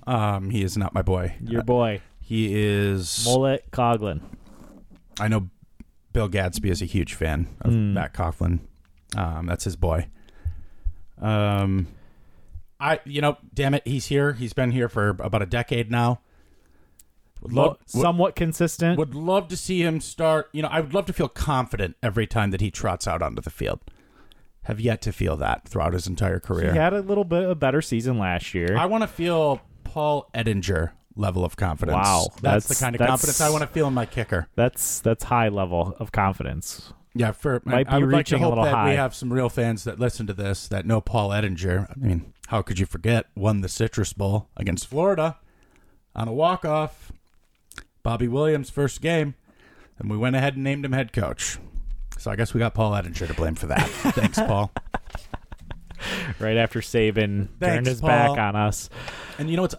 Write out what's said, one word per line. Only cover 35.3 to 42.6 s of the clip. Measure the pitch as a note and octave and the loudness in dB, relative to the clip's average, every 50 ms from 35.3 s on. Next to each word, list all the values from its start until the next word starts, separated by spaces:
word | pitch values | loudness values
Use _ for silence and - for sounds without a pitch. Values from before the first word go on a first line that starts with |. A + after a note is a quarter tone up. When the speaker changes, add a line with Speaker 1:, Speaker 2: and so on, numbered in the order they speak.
| B2 A#2+ A2+ G#2+ | 2 2 2 2
Speaker 2:
level | G2+ G2+ F#2 F2 F2 E2+ E2+ F#2 - - | 2 0 0 0 2 0 0 0 -2 -8
of | A2 - | -8 -4
confidence. | - G#2+ G2 F#2+ F#2 - - - - - - - - - - - - - _ _ - | 0 2 2 2 2 0 -4 -6 -6 -6 -8 -10 -12 -14 -16 -18 -20 -20 _ _ -2
Speaker 1:
Yeah, | A#2+ A#2 G#2+ | 0 0 0
for, | G#2 - - D3 B2+ A#2+ - | 0 0 0 0 0 0 0
Speaker 2:
Might | - B2+ B2+ C3+ C3 | 0 2 2 2 4
Speaker 1:
I | C3+ C#3+ | 4 4
Speaker 2:
be | C#3 | 4
Speaker 1:
would | C3 | 4
like | C#3+ - C#3+ | 4 4 4
to | - D#3 | 4 2
Speaker 2:
reaching | C3 | 4
a | - | 4
Speaker 1:
hope | - | 4
Speaker 2:
little | A#2 A2+ - | 4 4 4
Speaker 1:
that | D3 C3+ | 4 4
Speaker 2:
high. | A2+ G#2 - | 4 4 4
Speaker 1:
we | - | 4
have | C#3 C3+ B2+ - | 2 2 0 -2
some | - C3 B2 | -4 -4 -2
real | B2 C3 B2+ A#2 | 0 2 2 2
fans | - B2+ A#2 A#2 A2+ G2+ - | 2 2 2 2 0 -2 -4
that | A#2+ F2+ G2+ | -6 -4 0
listen | B2 A#2+ - - A2 G2+ | 0 0 0 -2 -4 -6
to | |
this | G2 F#2 G2+ G2 G2 - - - | -4 -4 -2 -2 -4 -4 -4 -6
that | G2+ G2 E2 | -4 -2 0
know | G#2+ A2+ G#2+ | 2 2 2
Paul | - - G#2+ A2+ G#2 G2+ | 2 0 0 0 2 2
Edinger. | G2+ G#2 G#2+ G2 F#2 D#2+ F#2 F#2 F2+ F#2+ F#2+ - | 0 0 0 -2 -2 -2 0 0 0 0 0 -4
I | - C3+ | -6 -2
mean, | C3 G#2 F2 E2+ D#2+ - - _ - | 0 0 0 0 -2 -6 -16 _ -8
how | - A#2 G#2+ | -4 -2 -2